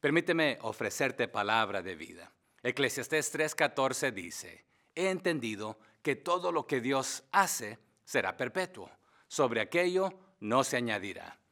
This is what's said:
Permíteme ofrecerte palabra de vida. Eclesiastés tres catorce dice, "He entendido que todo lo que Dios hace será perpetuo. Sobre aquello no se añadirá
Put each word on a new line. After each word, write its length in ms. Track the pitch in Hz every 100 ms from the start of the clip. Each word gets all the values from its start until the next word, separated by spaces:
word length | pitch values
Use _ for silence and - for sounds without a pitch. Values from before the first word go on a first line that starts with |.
Permíteme 560 | 147 160 170 165 156 120
ofrecerte 640 | 113 107 107 - 135 - 120
palabra 520 | 110 104 113 107 98
de 140 | 90 85
vida. 380 | 82 87 85 _ _ _
Eclesiastés 720 | 123 131 135 - 117 156 143
tres 240 | 151 156 -
catorce 560 | 147 - 135 131 139
dice, 540 | 101 87 - - - _ _ _ -
"He 140 | 190
entendido 680 | 185 185 156 117 104 107 110 - _
que 160 | - 139
todo 340 | - 175 175
lo 160 | 170 127
que 140 | 135
Dios 420 | 120 135 131 - _
hace 480 | 196 190 - 107 110 _ _
será 320 | - 135 98 -
perpetuo. 560 | 123 180 180 - 92 - _ _ _
Sobre 320 | - 135 113
aquello 480 | 107 170 180 180 190 185 - _
no 240 | 107 123 131
se 100 | 127
añadirá 640 | 120 104 98 85 82 - _